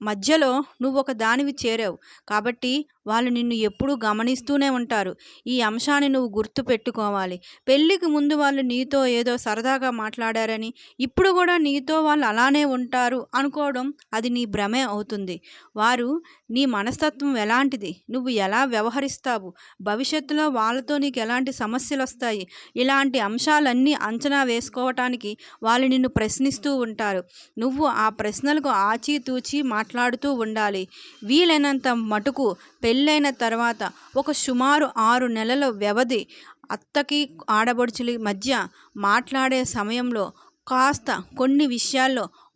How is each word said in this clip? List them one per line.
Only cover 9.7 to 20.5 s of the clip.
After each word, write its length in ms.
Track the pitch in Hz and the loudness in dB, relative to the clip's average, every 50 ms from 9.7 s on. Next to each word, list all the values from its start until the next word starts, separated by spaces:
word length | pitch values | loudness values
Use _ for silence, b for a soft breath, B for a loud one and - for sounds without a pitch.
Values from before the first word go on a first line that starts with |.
| 269 262 262 254 | -2 0 -2 -2
మాట్లాడారని, 840 | 240 226 214 214 220 247 226 226 220 226 220 220 220 220 220 226 - B B B B B | -4 -4 -6 -8 -6 -4 -4 -2 -2 -2 -2 -2 -2 -4 -6 -8 -10 B B B B B
ఇప్పుడు 300 | 254 247 - - 381 381 | -6 -2 2 2 4 4
కూడా 280 | 359 359 359 359 349 339 | 4 4 4 4 4 2
నీతో 460 | 302 285 277 285 262 311 311 320 311 | 2 2 0 -2 -2 0 0 2 2
వాళ్ళు 220 | 302 294 302 277 | 2 2 2 2
అలానే 400 | 220 208 226 247 269 277 294 294 | 0 2 2 4 4 4 4 2
ఉంటారు 600 | 277 262 254 247 240 - 254 247 240 262 247 - - - | 2 0 -2 -4 -2 -2 0 0 0 0 -2 -6 -4 -4
అనుకోవడం 580 | 254 277 285 - 302 294 285 254 247 254 285 285 _ - - 220 | -2 -2 -2 -2 -2 -2 -2 -2 -4 -4 -6 -8 _ -12 -8 -6
అది 160 | 220 226 247 | -4 -2 -2
నీ 160 | 240 240 240 | -2 -2 -4
భ్రమే 360 | 208 202 208 202 202 226 262 | -4 -2 -2 -2 0 0 0
అవుతుంది. 600 | 269 214 202 208 208 208 214 202 196 185 180 170 B B B B B B B | 0 -2 -2 -4 -6 -6 -6 -6 -6 -6 -8 -10 B B B B B B B
వారు 460 | 214 214 233 254 240 240 247 302 330 330 B B B B - | 0 2 2 2 2 0 -2 -2 -4 -6 B B B B -4
నీ 140 | 226 254 277 | -2 0 0
మనస్తత్వం 720 | 262 233 202 202 240 - - 320 302 302 269 277 285 269 226 | 2 0 0 -2 -2 -2 -2 -2 -2 -2 -2 -2 -2 0 0
ఎలాంటిది, 640 | 208 208 233 254 277 269 277 214 202 165 180 - _ - | 0 2 2 2 2 2 0 -2 -8 -8 -10 -12 _ -8
నువ్వు 200 | 240 262 247 262 | -6 -4 -2 -2
ఎలా 360 | 240 208 190 185 208 240 269 | 0 0 0 2 2 0 0
వ్యవహరిస్తావు, 880 | 262 233 214 214 233 233 277 277 262 - - - 269 240 208 185 180 - B B B B B | 0 0 0 0 0 -2 -2 -4 -4 -6 -6 -4 -4 -4 -4 -6 -10 -18 B B B B B
భవిష్యత్తులో 680 | 185 208 208 226 269 - 311 311 294 277 302 302 311 | -6 -4 -2 -2 -2 -2 -2 -4 -2 -2 0 0 0
వాళ్ళతో 480 | 302 | 0